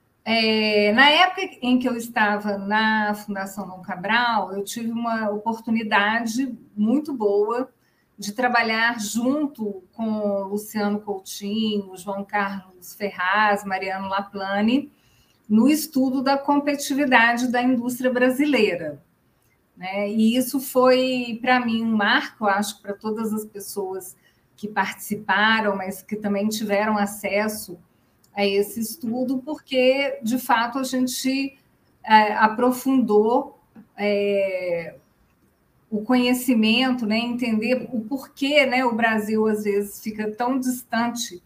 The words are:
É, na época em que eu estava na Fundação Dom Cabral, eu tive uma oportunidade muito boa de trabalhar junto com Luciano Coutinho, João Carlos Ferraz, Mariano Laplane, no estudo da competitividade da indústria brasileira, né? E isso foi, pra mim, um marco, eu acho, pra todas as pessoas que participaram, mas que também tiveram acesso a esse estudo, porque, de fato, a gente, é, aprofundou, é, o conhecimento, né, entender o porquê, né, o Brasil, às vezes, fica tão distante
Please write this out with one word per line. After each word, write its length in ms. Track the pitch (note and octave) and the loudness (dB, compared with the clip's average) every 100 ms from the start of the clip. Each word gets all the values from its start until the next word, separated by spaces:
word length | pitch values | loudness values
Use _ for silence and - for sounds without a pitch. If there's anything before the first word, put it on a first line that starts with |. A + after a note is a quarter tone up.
| _ _ | _ _
É, 680 | - A3+ A3 A3 G#3+ G#3 G#3 | -2 0 2 2 2 4 4
na 180 | A3 C#4+ | 6 6
época 320 | D#4 F#4 F#4 F#4+ - | 6 4 2 -8 -4
em 180 | B3 B3+ | 2 2
que 80 | B3 | 2
eu 80 | |
estava 640 | A#3 A#3 A#3+ G#3 G#3 G#3 G3+ | -4 -4 0 2 2 -2 -4
na 560 | G3 G#3+ A3 A3 G#3 | 0 0 2 2 0
Fundação 560 | G#3 - G3+ G3 - F#3 | -4 -6 -8 -8 -10 -12
Dom 140 | F#3 | -12
Cabral, 720 | F3 F3 G3 A#3 A#3+ A3+ F#3+ | -12 -8 -2 0 2 0 -2
eu 100 | G3 | -6
tive 260 | G3+ A#3 A3+ | -8 -6 -6
uma 380 | A#3 A#3 A3+ G#3+ | -4 -4 -2 -2
oportunidade 1300 | G#3 A3+ A3 - A3+ A3 G#3 G#3 A3+ A#3 A3+ C4+ A3 - | -4 -4 -6 -2 -2 2 2 2 0 -2 -4 -4 -6 -10
muito 380 | G#3 G#3+ C#4 D4+ | -2 2 2 0
boa 580 | C4 G#3 G3+ G#3 A#3+ C4 _ _ _ _ - | -2 0 2 0 -2 -6 _ _ _ _ -14
de 140 | G3+ | -10
trabalhar 680 | G#3 B3+ A#3 A3 A3 A#3 A#3 | -2 0 2 0 0 0 -2
junto 840 | G#3 A3 B3 D4 D4 - G#3 F#3+ - | -4 -2 0 0 -2 -4 -8 -8 -12
com 520 | - A3+ G#3+ G#3 G3 | -6 -4 -2 -2 -2
Luciano 560 | G3 G#3 - G#3+ G3+ G#3 | -2 -6 -6 -4 -2 -2
Coutinho, 960 | G#3 F#3+ - - G3+ G#3+ A3 G#3 F#3+ F#3 | -4 -8 -10 -10 -6 -2 -2 -2 -6 -10
João 260 | G3+ G3 | -8 -8
Carlos 680 | G3 G#3 G3 G3 - - - | -4 -2 -2 -6 -14 -20 -20
Ferraz, 680 | - G3+ G3 F3+ G3+ G#3+ G3+ | -8 -8 -2 0 4 4 2
Mariano 460 | G3+ F#3+ F#3+ F#3+ G3 | -2 -6 -4 -6 -4
Laplane, 840 | F#3+ G3 G3 G3 G3+ G#3+ C4+ C#4+ _ _ _ _ _ - | -4 -6 -8 -4 0 2 2 -2 _ _ _ _ _ 0
no 220 | G#3+ C4 | 4 6
estudo 540 | D4+ - C4 C4 C4+ | 4 0 0 0 0
da 160 | C4 C#4 | 0 0
competitividade 1080 | - C#4+ C#4+ C#4+ - C4+ C#4+ B3 A#3 A#3+ B3+ | 2 0 2 -2 -2 -2 4 4 4 2 0
da 140 | B3 | 0
indústria 480 | B3 B3+ B3 B3 B3+ | 2 2 0 -2 0
brasileira, 920 | A#3+ B3+ B3+ D4 B3+ G#3 F3 D#3 C#3+ _ _ _ _ _ _ _ - | 2 2 2 2 2 2 -2 -6 -10 _ _ _ _ _ _ _ -14
né? 340 | F#3 G3 G#3 | -8 -4 -2
E 260 | A3 A3 B3 | 2 4 4
isso 220 | B3+ C#4 | 0 -2
foi, 800 | - B3+ B3+ B3+ C4 B3+ A#3+ A3+ | -2 4 6 6 4 0 -4 -4
pra 240 | B3 B3+ | 2 2
mim, 200 | A#3 A3+ | 2 0
um 100 | A3+ | 2
marco, 520 | A3 G3+ C4 - - G#3 | 2 4 2 0 -2 0
eu 20 | |
acho, 340 | G3 G#3 - | 0 -2 -6
pra 100 | G3 | -10
todas 400 | G3+ A3 G#3+ A3 | -8 -6 -4 -4
as 120 | G#3+ | -4
pessoas 720 | G#3+ G3+ G3 - F#3+ F#3+ - - _ _ _ _ | -8 -14 -12 -8 -6 -6 -10 -18 _ _ _ _
que 100 | G#3 | -6
participaram, 1120 | G#3+ G3 - - G#3 - F#3+ A3 A3 G#3+ G3 | -2 -2 -4 -8 -6 0 2 4 2 0 -2
mas 260 | F#3+ G3 | -4 -10
que 140 | - G#3 | -10 -6
também 320 | G#3+ G3+ G#3+ | -2 -2 -2
tiveram 500 | G#3+ G#3+ G3+ A3 G#3 | -2 0 0 2 0
acesso 800 | G3+ - F#3+ G3+ G#3+ G#3+ - F3 _ _ _ _ _ | -2 -4 -4 -2 -2 -4 -10 -16 _ _ _ _ _
a 100 | G3+ | -2
esse 360 | G3+ G3 G3+ A#3 | 0 2 0 -4
estudo, 580 | A3+ - A3+ B3 B3+ C4+ | -8 -6 -6 -2 -2 -4
porque, 800 | D4 D4+ - B3+ B3+ C4 C#4 C#4 | -6 -10 -4 2 4 4 0 -4
de 160 | A3 B3+ | -2 -2
fato, 440 | - A#3 A#3 C4 | 2 0 0 -4
a 20 | |
gente, 720 | B3+ B3+ B3+ - C4 C4+ C#4 - _ _ _ _ | -2 -2 -2 -2 -2 -2 -2 -8 _ _ _ _
é, 300 | - A3 G#3+ | 4 6 6
aprofundou, 1300 | G#3+ A3 A3+ B3 B3+ C4+ C4+ G#3+ G#3 A3 B3+ - - _ - - - | 4 2 4 2 2 2 2 4 4 6 2 0 -10 _ -20 -18 -4
é, 1000 | G#3 G3+ G3+ G3+ G3 F#3 F3+ E3+ E3 - _ _ _ _ _ _ _ _ - | 0 0 2 0 0 -2 -4 -4 -6 -14 _ _ _ _ _ _ _ _ -8
o 140 | G#3+ | -6
conhecimento, 1040 | G#3+ B3+ B3 B3 - A3+ A3 A#3 C4 B3 G#3 | 0 2 2 0 2 4 4 4 2 0 0
né, 120 | A3 | -2
entender 680 | A#3+ A#3+ A#3+ A3 A#3 B3+ - | -2 -2 -2 0 0 -2 -2
o 80 | A3 | -6
porquê, 640 | A3 C#4 - - C#4 D4 B3+ | -6 -8 -10 -4 0 2 4
né, 180 | B3 | 2
o 120 | B3+ A3 | 0 2
Brasil, 500 | A3+ A3 G#3 A3 A3 | 0 0 0 0 2
às 160 | G#3 | 0
vezes, 400 | G#3 G3+ G3+ - | 0 -2 -2 -6
fica 260 | A3 G#3+ G#3+ | -10 -6 -6
tão 300 | G#3+ A#3+ C4 | -4 -2 -2
distante 840 | B3+ B3+ - A3+ A#3+ A#3+ - F3 | -2 -4 -4 -2 -2 -4 -8 -12